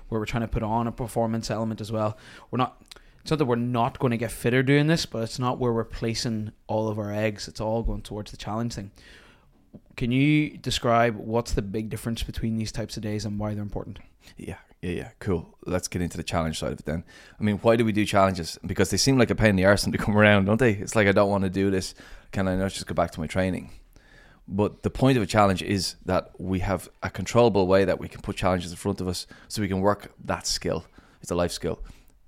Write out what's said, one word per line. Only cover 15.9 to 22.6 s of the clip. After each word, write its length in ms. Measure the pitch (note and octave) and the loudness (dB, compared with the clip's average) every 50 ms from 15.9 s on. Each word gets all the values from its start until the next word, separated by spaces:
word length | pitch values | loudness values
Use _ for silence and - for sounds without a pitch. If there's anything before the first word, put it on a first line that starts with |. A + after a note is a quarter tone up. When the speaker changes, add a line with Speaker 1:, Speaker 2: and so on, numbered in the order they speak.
| - F2+ | -4 -4
Speaker 2:
into 160 | F2+ E2 - | -4 -4 -4
the 60 | F2 D#2+ | -6 -8
challenge 360 | - - F2 D#2+ D#2+ D#2 - | -4 -2 -2 -2 -2 -4 -4
side 140 | D#2+ - D2+ | -4 -6 -6
of 80 | - | -6
it 60 | - | -6
then. 180 | D2+ D2+ F2 - - - - - - - - | -6 -4 -4 -6 -8 -16 -20 -20 -20 -10 -4
I 40 | G#2+ | -2
mean, 160 | G#2+ G#2 F#2+ | 0 0 2
why 180 | - A2+ A#2 | 4 4 4
do 80 | A#2+ A#2 | 4 4
we 80 | A2 G#2 | 2 2
do 140 | G#2+ G#2 | 0 0
challenges? 520 | - - G2+ G2 F#2+ F#2 F2+ D#2+ - - - - | 2 4 4 4 4 4 0 -4 -8 -10 -10 -8
Because 260 | F2+ F#2 - G2 - | -4 0 0 0 2
they 60 | G#2 | 2
seem 220 | F#2 - C3+ C3+ B2+ | 2 2 4 6 6
like 120 | A#2 G2 | 6 4
a 40 | G2 | 4
pain 160 | - A2 A2 | 4 4 4
in 60 | G2 | 6
the 100 | F#2+ F#2 | 6 6
arse 180 | G2 G#2 F#2+ - | 6 6 6 4
when 80 | - A#2 | 0 -2
they 60 | - | -2
come 180 | - A#2 G#2 | 0 2 4
around, 300 | G#2 G#2+ G#2 G#2 G2+ F#2+ | 6 8 8 8 6 6
don't 120 | G2 A2 A2+ | 4 4 4
they? 140 | B2+ A#2 G2+ | 4 4 2
It's 240 | G2 F#2+ - - | 0 -2 -2 2
like, 100 | A#2 G#2 G2+ | 2 4 4
"I 40 | F#2+ | 6
don't 180 | G#2 G#2 G2 | 4 4 4
wanna 200 | G2+ G2 G2 F#2+ | 2 0 0 0
do 200 | F2+ G2 G2 G2+ | 0 2 2 2
this. 240 | F#2+ F#2 F2+ - - - - - - - - - - | 2 0 -2 -4 -10 -16 -20 -20 -20 -20 -16 -10 -4
Can 160 | G2+ F#2+ F#2 | -2 -2 0
I 80 | F#2 | 0
not 140 | F#2 | 0